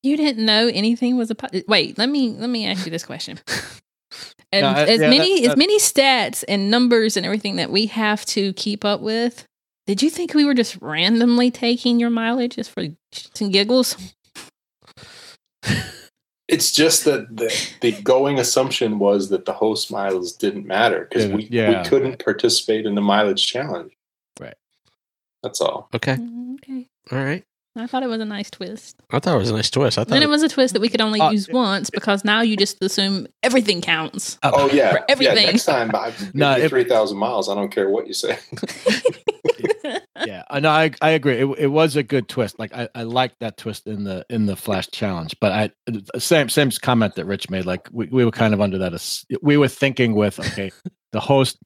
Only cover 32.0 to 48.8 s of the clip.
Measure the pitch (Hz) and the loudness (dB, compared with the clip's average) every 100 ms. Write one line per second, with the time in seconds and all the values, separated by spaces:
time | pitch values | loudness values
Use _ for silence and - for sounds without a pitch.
32 | 220 202 208 214 233 208 202 - 190 - | -2 0 2 2 2 2 -2 0 -2 0
33 | 196 196 - _ 254 254 208 180 165 165 | 0 -2 -6 _ 2 2 2 -2 0 -2
34 | 156 - - - 139 139 139 139 113 87 | -2 -8 -12 -2 2 4 4 4 4 2
35 | - 269 262 226 208 208 - 135 113 107 | 2 2 4 4 4 2 2 0 0 -2
36 | 113 - 196 139 143 131 156 127 120 117 | -4 -8 -10 0 2 4 2 2 2 2
37 | 104 98 110 120 95 101 98 110 98 107 | 2 -2 -2 -2 -2 -4 -4 -2 0 0
38 | - - - - - - - - - 233 | -4 -6 -4 -6 -8 -10 -10 -4 -2 0
39 | 494 - - - - - - 440 415 - | -2 -2 -6 -4 -4 -2 -2 -4 -4 -8
40 | _ - - 92 - 143 151 151 160 127 | _ -10 -10 -10 -6 0 4 4 2 2
41 | 156 160 139 120 139 139 143 147 160 143 | 2 2 2 2 0 0 2 4 2 2
42 | 123 139 110 - 107 - 110 120 117 120 | 0 -2 -2 -4 -4 -4 -12 -8 -10 -8
43 | 113 123 127 _ 113 - 117 101 - 107 | -4 0 -2 _ -10 -8 -10 -10 -10 -8
44 | 101 92 - 117 104 95 - 98 - - | -6 -8 -6 -2 -2 -2 -4 -4 -4 -6
45 | 104 87 80 - 104 101 107 _ - 110 | -6 -4 -8 -2 -2 0 -2 _ -10 -10
46 | 98 - - 165 127 - 139 - - 120 | -8 -8 2 2 4 2 2 0 0 2
47 | 107 - 85 98 - 92 90 92 - 117 | 2 -2 -6 -6 -4 -6 -4 -6 -8 -8
48 | 107 127 117 - 113 101 101 95 | -2 2 2 2 0 2 0 -2